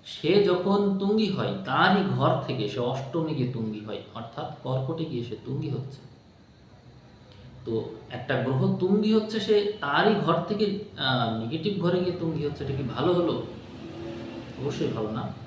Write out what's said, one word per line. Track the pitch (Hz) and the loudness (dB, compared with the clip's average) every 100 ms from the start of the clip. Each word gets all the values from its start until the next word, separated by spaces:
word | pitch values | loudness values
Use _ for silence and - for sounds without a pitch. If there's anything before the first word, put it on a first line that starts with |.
| - | -14
সে | - 151 202 | -4 4 6
যখন | 180 180 202 202 202 196 | 6 4 4 4 4 2
তুঙ্গি | 196 220 208 | 2 2 2
হয়, | - 101 98 - | 0 -2 -2 -2
তারই | 143 180 196 | 4 6 6
ঘর | 151 127 147 - - | 4 2 2 2 0
থেকে | 127 104 | -2 -2
সে | 131 | -2
অষ্টমে | 123 135 - 170 156 | -2 -2 -4 -4 -2
গিয়ে | 135 120 | -2 -2
তুঙ্গি | 113 110 107 | -2 -4 -6
হয়, | 107 101 - | -8 -10 -10
অর্থাৎ | 117 113 - 156 - | -12 -10 -10 -10 -8
কর্কটে | 131 131 131 - 156 | -4 -2 -2 -4 -4
গিয়ে | 123 | -4
সে | 117 107 - | -6 -8 -6
তুঙ্গি | 131 - | -6 -4
হচ্ছে। | - - - - - - - - - - - - - - - - - - - - | -4 -6 -12 -18 -20 -20 -20 -20 -20 -20 -20 -20 -20 -20 -20 -20 -20 -20 -14 -4
তো | 113 - - - | -4 -4 -12 -12
একটা | - - 127 | -12 -2 0
গ্রহ | 131 127 190 190 | 2 2 2 2
তুঙ্গি | 180 208 214 | 4 4 6
হচ্ছে, | 220 214 220 | 4 4 -4
সে | 214 208 202 - | 4 4 4 -2
তারই | 143 151 202 214 | 0 4 4 4
ঘর | 151 165 - | 4 2 0
থেকে, | 208 208 - - - | 0 0 0 -6 -4
আহ, | 135 127 113 110 | 0 2 0 -2
নেগেটিভ | 113 160 208 190 | -4 -2 -2 0
ঘরে | 175 185 | 2 2
গিয়ে | 180 - | 0 0
তুঙ্গি | 165 160 147 | -2 -2 -4
হচ্ছে, | - | -4
এটা | 135 | -4
কি | 135 | -4
ভালো | 120 110 160 | -4 0 2
হলো? | 180 165 127 - - - - - - - - - - - - | 4 2 0 -6 -12 -14 -14 -14 -10 -10 -10 -10 -12 -12 -6
অবশ্যই | 135 139 143 | -6 -2 -2
ভালো | 110 107 | -2 -2
না। | 110 - - | -4 -6 -10